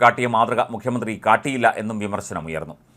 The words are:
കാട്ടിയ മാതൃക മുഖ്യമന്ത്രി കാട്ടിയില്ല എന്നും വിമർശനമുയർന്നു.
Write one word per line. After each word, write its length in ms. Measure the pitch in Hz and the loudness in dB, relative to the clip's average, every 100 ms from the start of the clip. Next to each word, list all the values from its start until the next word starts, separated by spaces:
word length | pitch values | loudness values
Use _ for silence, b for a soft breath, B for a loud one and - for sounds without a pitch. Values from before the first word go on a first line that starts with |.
കാട്ടിയ 240 | 120 117 123 113 | 4 4 2 2
മാതൃക 260 | 117 117 - | 2 2 -2
മുഖ്യമന്ത്രി 400 | 113 127 120 110 101 110 | -4 -4 -4 -4 -2 2
കാട്ടിയില്ല 420 | 110 143 131 117 - | 2 2 0 2 2
എന്നും 160 | 107 107 | -4 -6
വിമർശനമുയർന്നു. 720 | 101 101 - 87 80 78 76 - b | -4 -6 -6 -8 -6 -8 -8 -14 b